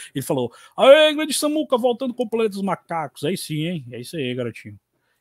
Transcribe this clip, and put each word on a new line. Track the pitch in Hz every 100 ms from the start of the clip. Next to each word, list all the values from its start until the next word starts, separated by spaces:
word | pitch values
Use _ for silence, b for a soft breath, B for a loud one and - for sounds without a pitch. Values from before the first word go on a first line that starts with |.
| B
Ele | 143
falou, | 127 147 120 B B -
"Aê, | 233 294 311
grande | 294 311
Samuca, | - 302 302 285 247
voltando | 247 226 269
com | 233
o | 226
Planeta | 226 226
dos | 196
Macacos." | 190 170 - 165 147 -
Aí | 143 190
sim, | - 156 160
hein? | 180 120
É | 120
isso | 120 170
aí, | 127 123
garotinho. | 120 107 110 104 _ _ _ _